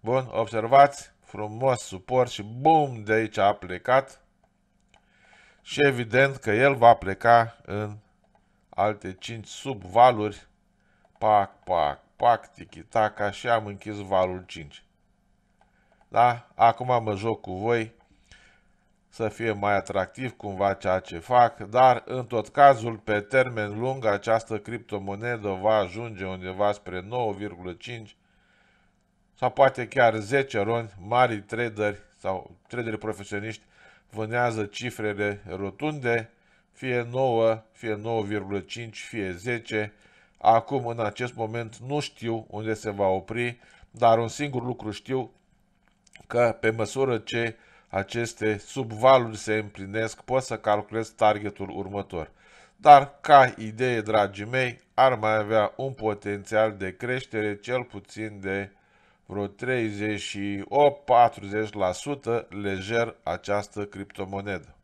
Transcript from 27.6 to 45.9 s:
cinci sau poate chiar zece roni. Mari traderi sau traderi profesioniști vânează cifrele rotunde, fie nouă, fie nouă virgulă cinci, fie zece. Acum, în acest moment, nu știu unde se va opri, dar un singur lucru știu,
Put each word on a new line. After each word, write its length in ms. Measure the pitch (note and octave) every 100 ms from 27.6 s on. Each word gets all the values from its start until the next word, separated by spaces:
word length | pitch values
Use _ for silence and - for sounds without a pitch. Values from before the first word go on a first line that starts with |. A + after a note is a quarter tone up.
| F2+
cinci 440 | F2 - A#2+ G#2+ _ _ _ _ _ _ _ _ _ _ _ _ _
sau 120 | B2+
poate 380 | B2 C3+ C3 A2+
chiar 260 | C3+ A#2
zece 460 | A2 G2+ C#3 C3+ A2
roni. 300 | G2+ A#2 A2 F#2+
Mari 420 | F#2 A#2+ B2+ G#2+
traderi 640 | G2 A2+ A#2+ G#2 G#2 G2+ _ _
sau 380 | - F#2+ - E2+ _
traderi 300 | A#2+ A2+ G#2+
profesioniști 640 | G#2+ G2+ G2 G#2 A2 G#2+ _ _ - _ _
vânează 540 | G#2+ A2 A#2+ A#2+ A2
cifrele 800 | G2+ - B2 A#2+ G#2+ G2+ G#2 G2+ -
rotunde, 840 | F#2 G2 F#2 D3+ D3+ B2 A#2 A2 _ _ _ _
fie 300 | _ C3 B2 A#2+
nouă, 520 | B2+ C3 A#2 A2+ A2+ _
fie 220 | _ A2+
nouă 280 | G#2 A2 A2+
virgulă 380 | G2+ G#2 G2 G2+
cinci, 380 | - - A#2 G#2
fie 340 | - A#2 F#2+
zece. 600 | F2 G#2 A#2+ - A2 G#2+ _ _ _ _ _
Acum, 480 | F2+ A2+ - C3+ A#2+
în 140 | A#2
acest 340 | G#2+ G2+ B2
moment, 420 | A2+ A2 A#2 A2+ A2
nu 240 | B2 D3
știu 460 | C#3+ _ A#2 A2+ A2+
unde 260 | G#2 A2
se 160 | G#2+ A2
va 160 | G2 G2
opri, 540 | F#2+ F2 A2 A#2+ A#2+ _ - -
dar 280 | - A#2+ A2+
un 100 | A#2
singur 360 | - D3 B2+
lucru 260 | A#2+ B2 G#2+
știu, 420 | G2+ - C3 A#2 _ _ _ _ _ _